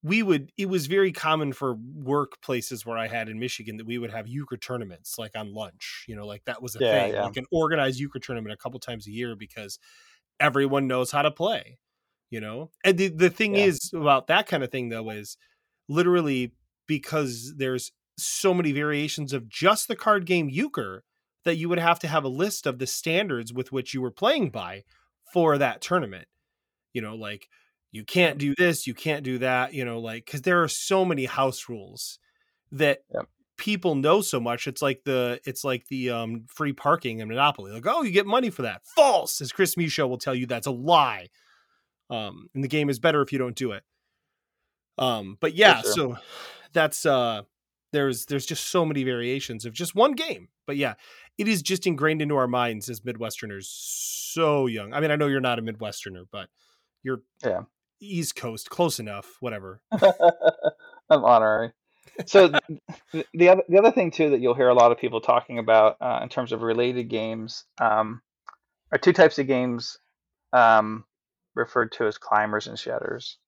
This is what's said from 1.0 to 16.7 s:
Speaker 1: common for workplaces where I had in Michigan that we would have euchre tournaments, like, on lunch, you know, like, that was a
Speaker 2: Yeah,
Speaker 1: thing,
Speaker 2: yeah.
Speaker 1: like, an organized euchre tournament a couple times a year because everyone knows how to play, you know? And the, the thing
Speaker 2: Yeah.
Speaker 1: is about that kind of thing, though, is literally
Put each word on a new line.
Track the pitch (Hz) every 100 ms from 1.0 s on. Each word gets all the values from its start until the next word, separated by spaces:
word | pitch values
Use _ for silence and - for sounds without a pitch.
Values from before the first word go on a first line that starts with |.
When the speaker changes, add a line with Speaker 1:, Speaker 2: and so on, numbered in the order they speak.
| 190
Speaker 1:
common | 143 156 156 147
for | 127 135 113
workplaces | 120 151 131 143 139 - - 127 - 120 117
where | 113
I | 113
had | 117 110
in | 110
Michigan | 123 - 110 110
that | 113
we | 120
would | 117
have | 113 110
euchre | 131 143 123
tournaments, | - 123 104 85 - -
like, | 110 110
on | 107
lunch, | 104 104 _ - - -
you | 107
know, | 104
like, | 104 -
that | 117
was | 123 -
a |
Speaker 2:
Yeah, | 123
Speaker 1:
thing, | 104 101
Speaker 2:
yeah. | 104
Speaker 1:
like, | 101 104
an | 127
organized | 170 156 160 135 127
euchre | 139 131
tournament | - 120 110
a | 104
couple | 127 127
times | - 117 104
a |
year | 107 123 110
because | 107 - 101 - _ _ _ _ _ _
everyone | 147 135 139 139 135
knows | 127 127
how | 147
to | 147
play, | - 180 226 - 123 _ _ _ _ _
you | 113
know? | 107 113 156 _ 185
And | 180
the, | 190
the | 156 180
thing | 170 214 196
Speaker 2:
Yeah. | 202
Speaker 1:
is | 147 -
about | 170 147 135 -
that | 170 -
kind | 165
of | 127
thing, | 135 120
though, | 113 110
is | 107 104 - _ _ _ _ -
literally | 147 180 180 151 131 123 _ _